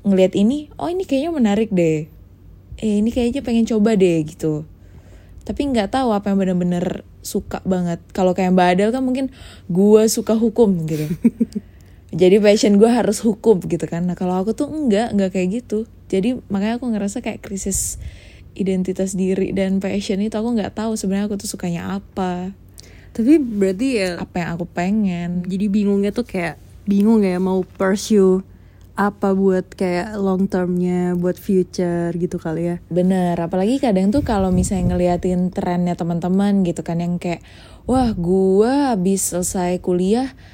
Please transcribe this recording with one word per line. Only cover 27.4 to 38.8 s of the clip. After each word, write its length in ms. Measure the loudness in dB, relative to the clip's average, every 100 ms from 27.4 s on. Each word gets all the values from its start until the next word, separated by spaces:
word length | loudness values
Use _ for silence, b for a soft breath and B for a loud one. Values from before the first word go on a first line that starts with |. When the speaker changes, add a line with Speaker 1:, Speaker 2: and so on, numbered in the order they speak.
| 0 0
Speaker 2:
pursue 800 | -2 -2 0 0 2 4 6 4 -2 b b b b
apa 380 | -2 -2 0 0
buat 380 | 2 2 0 -4
kayak 480 | -6 -2 -2 -4 -4
long 260 | -2 0
termnya, 680 | 0 -2 -2 -2 0 0 0
buat 240 | 0 -2 -4
future 720 | 0 0 0 -2 -2 -2 -4
gitu 240 | -4 -4 -4
kali 300 | -6 -4 -4
ya. 100 | -6 -4
Speaker 1:
Bener, 460 | 0 2 2 0
apalagi 440 | -2 -2 -2 0 0
kadang 320 | 0 2 2
tuh 100 | 0
kalau 300 | 0 0 0
misalnya 420 | 0 0 0 -2
ngeliatin 560 | 0 0 0 0 -2 -2
trennya 460 | -4 -4 -2 -2
teman-teman 640 | -2 -4 -4 0 0 2 2
gitu 200 | 0 -2
kan 160 | -4 -4
yang 180 | -4 -4
kayak, 220 | -4 -8 B B B B -2
"Wah, 240 | 0 0
gua 800 | -2 0 2 4 4 4 2